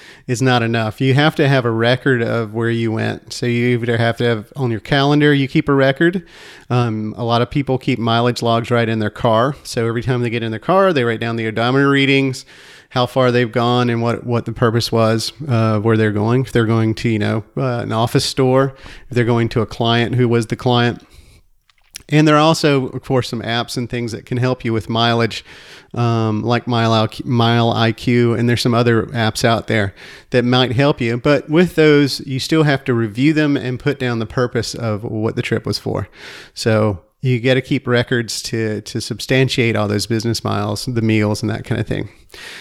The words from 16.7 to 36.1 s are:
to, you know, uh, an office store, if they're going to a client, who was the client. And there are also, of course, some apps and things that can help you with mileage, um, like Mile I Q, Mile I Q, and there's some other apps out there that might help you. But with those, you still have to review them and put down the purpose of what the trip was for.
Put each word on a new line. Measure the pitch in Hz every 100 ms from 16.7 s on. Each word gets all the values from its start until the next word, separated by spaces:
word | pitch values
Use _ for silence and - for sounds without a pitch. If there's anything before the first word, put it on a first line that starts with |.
| 113 110 110
to, | 120
you | 107
know, | 104 110 - 143
uh, | 131 120
an | 107
office | 113 120 - -
store, | - 131 131 135 - - - -
if | 123
they're | 113
going | 117 117
to | 120
a | 104
client, | - 117 117 117 123
who | 123
was | 117 107
the | 113
client. | 123 120 120 95 - - - - _ _ _ _ _ - -
And | 151 156
there | 151
are |
also, | 156 160 151 139 127
of | 131
course, | - 131 -
some | 117
apps | 107 117 117 131
and | 117
things | 120 117
that | 107 -
can | 123
help | 127 127
you | 117
with | 110 107
mileage, | 113 117 117 113 - - - - - - -
um, | 117 117 110 107
like | 113 120 127
Mile | 117 113
I | 113 110
Q, | - -
Mile | 120 117 117 117
I | 110 113
Q, | 113 - 120 120 113
and | 120
there's | 120
some | 127 113
other | 120 113 -
apps | 117 110 -
out | 120 110 -
there | 110 95 - - - -
that | 127 123
might | 127 127
help | 120 139 147
you. | 117 120
But | 147 143 -
with | 156 175
those, | - 156 147 139 -
you | - 135
still | - 160
have | 147 135
to | -
review | 117 110 104 143
them | 156 151 139
and | 120 123
put | 147 135
down | 123 117
the | 110
purpose | - 123 120 104 -
of | 117 104
what | 117 107 110 117
the |
trip | - 110 107
was | 104
for. | 107 101 101